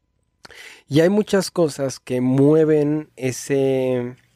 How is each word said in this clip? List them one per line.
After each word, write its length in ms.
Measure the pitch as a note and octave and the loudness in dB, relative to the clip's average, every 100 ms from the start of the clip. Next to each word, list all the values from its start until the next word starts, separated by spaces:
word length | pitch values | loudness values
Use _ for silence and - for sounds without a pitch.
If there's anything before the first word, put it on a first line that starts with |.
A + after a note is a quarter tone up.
| _ _ _ _ - - - - _ | _ _ _ _ -20 -20 -20 -20 _
Y 120 | C#3 | 2
hay 100 | F3 | 2
muchas 400 | G#3 G#3 G3 F3 | 2 0 -2 -2
cosas 500 | - D#3 C#3 C#3 - | -2 -2 -2 -8 -8
que 220 | - B2+ | -6 -4
mueven 880 | B2+ C3+ C#3 D#3 D#3 D3+ D3 D3+ D3+ - | 0 2 4 4 4 2 0 -2 -8 -8
ese, 1000 | C3 - - C#3 C3+ C3 B2+ B2+ A#2+ B2+ _ | -8 -8 -4 -2 0 0 -2 -4 -6 -12 _